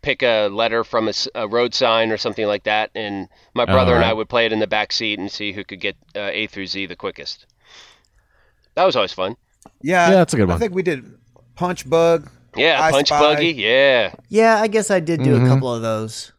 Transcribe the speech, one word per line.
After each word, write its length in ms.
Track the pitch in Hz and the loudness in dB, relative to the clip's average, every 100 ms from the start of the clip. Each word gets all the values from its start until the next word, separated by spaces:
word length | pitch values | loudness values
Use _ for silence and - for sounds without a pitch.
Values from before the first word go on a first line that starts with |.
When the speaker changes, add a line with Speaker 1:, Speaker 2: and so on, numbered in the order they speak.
Speaker 1:
pick 220 | - 127 | -4 -2
a 240 | 127 110 104 | 0 2 0
letter 340 | 101 113 113 | 0 -2 -2
from 240 | 110 117 110 | -2 -2 -2
a 40 | |
s-, 180 | 104 - - | -4 -8 -6
a 100 | 107 | -4
road 280 | 117 123 | -2 -2
sign 360 | - 123 113 113 | 0 0 2 0
or 60 | 107 | -2
something 280 | 120 104 | -4 -4
like 200 | 104 104 | -4 -2
that, 260 | - 107 107 - | -2 -2 -4 -8
and 320 | 107 98 92 _ _ | -8 -8 -12 _ _
my 80 | 123 | -4
Speaker 2:
Oh, 40 | 117 | 2
Speaker 1:
brother 260 | - 127 | 2 4
and 80 | 120 | 2
Speaker 2:
right. 100 | 113 | 2
Speaker 1:
I 20 | |
would 160 | 110 110 | -2 -2
play 180 | 123 113 | 0 0
it 60 | |
in 60 | 110 | 0
the 80 | 104 | 0
back 240 | 107 104 | -2 -2
seat 300 | - 113 104 | -4 -4 -6
and 100 | 98 | -8
see 220 | - 104 | -8 -10
who 100 | 98 | -10
could 160 | 95 95 | -14 -8
get, 160 | 101 - _ 101 | -8 -10 _ -10
uh, 120 | 101 | -8
A 160 | 92 107 | -6 -8
through 180 | - 92 | -10 -10
Z 200 | 98 92 | -10 -10
the 100 | 87 | -10
quickest. 500 | 98 85 71 - _ _ _ - - _ _ _ _ _ _ _ _ | -12 -12 -16 -16 _ _ _ -20 -20 _ _ _ _ _ _ _ _
That 80 | - | 0
was 120 | 185 131 | 2 2
always 160 | 95 | -2
fun. 240 | - 92 117 _ _ - _ | -4 -6 -6 _ _ -20 _
Speaker 3:
Yeah, 280 | 139 180 170 | -2 2 4
Speaker 2:
Yeah, 40 | 190 | 4
that's 180 | 165 | 4
a 20 | 127 | 2
good 120 | 95 | 2
one. 80 | 85 | 0
Speaker 3:
I 20 | |
think 160 | 226 | -2
we 80 | 180 | -2
did 260 | 180 143 110 - _ _ _ | -2 -4 -8 -20 _ _ _
Punch 340 | - 180 175 131 | -6 -6 -6 0
Bug. 400 | 165 165 165 147 _ _ - | 2 4 2 -2 _ _ 0
Speaker 1:
Yeah, 260 | 151 139 | 2 4
Speaker 3:
I 80 | 160 | 4
Speaker 1:
Punch 160 | 139 143 | 2 2
Speaker 3:
Spy. 140 | 147 | 4
Speaker 1:
Buggy, 300 | 151 151 170 | 4 4 0
yeah. 600 | 139 104 127 139 123 98 - _ | 0 2 4 6 4 0 -6 _
Speaker 4:
Yeah, 320 | 208 226 220 | 2 4 4
I 60 | 220 | 2
guess 240 | 220 208 | -2 0
I 80 | 190 | 0
did 240 | 160 165 | 0 0
do 140 | 131 120 | 2 4
Speaker 2:
Mm-hmm. 100 | 127 | 4
Speaker 4:
a 20 | |
couple 240 | 135 127 | 2 0
of 100 | 117 | -4
those. 500 | 113 110 110 - - | -4 -4 -6 -12 -18